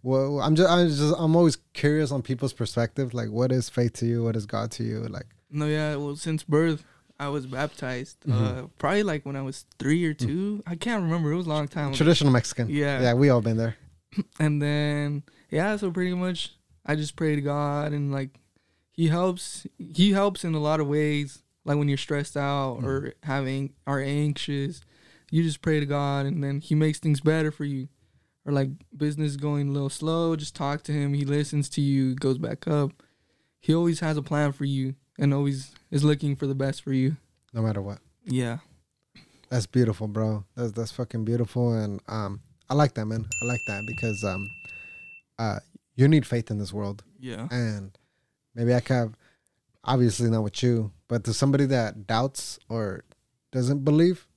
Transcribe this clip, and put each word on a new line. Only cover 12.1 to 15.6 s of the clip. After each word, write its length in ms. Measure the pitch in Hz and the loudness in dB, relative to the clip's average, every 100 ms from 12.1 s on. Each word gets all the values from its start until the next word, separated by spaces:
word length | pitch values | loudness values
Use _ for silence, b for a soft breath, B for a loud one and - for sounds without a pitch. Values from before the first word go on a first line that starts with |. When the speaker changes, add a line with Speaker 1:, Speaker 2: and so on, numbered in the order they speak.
| 175 143 | 4 6
Speaker 1:
Mexican. 360 | 127 - - 113 | 4 2 -4 -4
Speaker 2:
Yeah. 320 | 143 143 135 | -2 0 2
Speaker 1:
Yeah, 140 | 123 | 2
we 140 | 120 143 | 6 6
all 100 | 123 | 6
been 140 | 110 113 | 2 0
there. 180 | 113 - - _ _ | -2 -4 -16 _ _
Speaker 2:
<clears throat> 280 | - - - | -8 -8 -2
And 200 | 151 147 | 0 2
then, 640 | 147 147 147 147 147 147 - b b | 0 0 0 -2 -2 -6 -10 b b
yeah, 260 | 156 | -2